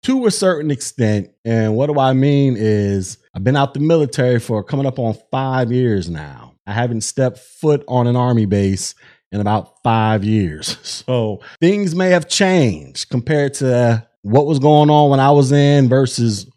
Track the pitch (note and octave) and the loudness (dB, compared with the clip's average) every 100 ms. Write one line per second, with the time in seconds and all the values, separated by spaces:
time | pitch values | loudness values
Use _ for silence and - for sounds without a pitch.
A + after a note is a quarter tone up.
0 | - C4 A#3 F#3 F#3+ E3 D3+ C#3 - - | -2 0 0 0 0 0 -2 -4 -6 -2
1 | A2 G#2+ F#2+ _ A2+ A2+ A2 A2 C#3+ D3 | 0 0 -4 _ -2 0 0 0 0 0
2 | C3 C3 C#3 C#3+ C#3 A2+ G#2+ G#2+ G2+ G2 | 2 2 2 2 2 0 0 0 0 -2
3 | F#2 - _ F#2 G2+ C#3 C#3 C#3 D3+ E3 | -4 -12 _ -4 -2 0 -2 -2 0 2
4 | C#3+ - B2+ B2 - A2 G2 C#3+ C#3 B2 | 0 -2 0 0 -2 -6 -4 -4 -4 -4
5 | A#2 G#2+ _ C3 C3+ C3 A#2+ B2 B2 G2+ | -6 -6 _ -6 -4 -2 -2 0 0 -2
6 | E2+ D#2+ D2+ B1+ - _ - G#2 B2 A2+ | -4 -10 -12 -18 -20 _ -10 -6 -4 -4
7 | - - B2+ - _ _ D#3 C#3+ - B2+ | -8 -4 -4 -4 _ _ -2 -2 -2 -2
8 | A#2+ B2 B2 A#2 G#2 G2+ G2 F#2+ - - | 0 0 0 0 0 0 0 -2 -8 -14
9 | - _ _ G2+ G2+ G#2+ - _ B2 A2+ | -20 _ _ -6 -2 -2 -4 _ -2 0
10 | A2 A2 G2+ A2 F#2 D#2 - - - - | 2 0 0 0 0 -6 -12 -12 -14 -14
11 | - B2+ A2 G2+ - - E3+ G3+ G3 E3+ | -4 -4 -4 -8 -14 -2 0 0 -2 -2
12 | F#3 F3+ - - F#3+ F#3 B2+ D#2 C#2 - | 2 0 0 -2 2 2 2 -2 -10 -16
13 | - C3 A#2 D3+ C#3+ C#3 C3 B2 A#2+ A2+ | -6 -6 -2 -2 -2 -2 -2 2 2 0
14 | - _ G2+ B2 D3 D3 C#3+ D3+ D3 D3+ | -4 _ 0 2 2 0 4 4 6 4
15 | D3 C#3 C3+ D3 C3 C#3+ C#3+ C#3+ B2+ C3 | 4 4 4 4 4 2 4 4 4 2
16 | B2+ - A#2 G2+ - | 0 -2 -2 -2 -10